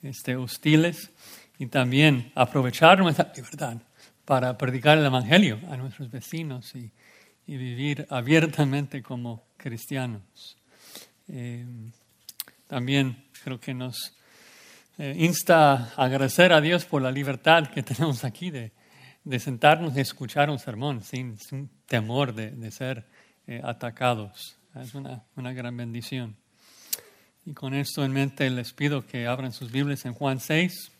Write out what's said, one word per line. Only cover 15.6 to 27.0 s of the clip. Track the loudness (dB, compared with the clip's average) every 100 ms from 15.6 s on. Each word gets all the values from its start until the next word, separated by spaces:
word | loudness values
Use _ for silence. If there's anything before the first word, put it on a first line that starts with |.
| 8 6 0 0
a | 0
agradecer | 2 0 6 8
a | 8
Dios | 6 0 0
por | -2
la | -2
libertad | -2 -4 0 6 6 6
que | -6
tenemos | -6 -2 0 0
aquí | -4 -8 -10
de, | -8 -12 _ _ _ -20 _
de | -6 -6
sentarnos | -4 4 6 6 2 -2
y |
escuchar | -4 -4 -8 0 0
un | 0
sermón | -6 -8 -6 -6
sin, | -8 -10 -10 -12
sin | -14 -12 -14 _ _
temor | -2 -2 -2 -2
de, | -4 -10
de | -10 -14
ser, | -10 -8 -8 -12 _ _ _ -14
eh, | -10
atacados. | -8 -8 -10 -2 -2 -2 -6 -14 -20 _ _ -18
Es | -16 -14
una, | -14 -14 _ -12
una | -10
gran | -8 -10 -8
bendición. | -8 -10 -8 -8 -8 -12 _ _ _ _ -12 -12